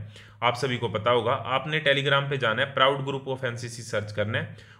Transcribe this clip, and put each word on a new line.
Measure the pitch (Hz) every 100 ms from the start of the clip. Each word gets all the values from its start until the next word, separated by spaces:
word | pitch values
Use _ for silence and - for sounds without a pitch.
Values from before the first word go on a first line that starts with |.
| - - - -
आप | 120 123
सभी | 131 123
को | 113
पता | 104 117
होगा, | 123 113
आपने | 135 117 135 160 156
Telegram | 143 139 143 139 139
पे | 139
जाना | 113 110
है, | 135 131
Proud | 135 143 135
Group | 135 135 131
of | 123
एनसीसी | 117 120 -
सर्च | 113 107 104
करना | - 104 131
है। | 160 - -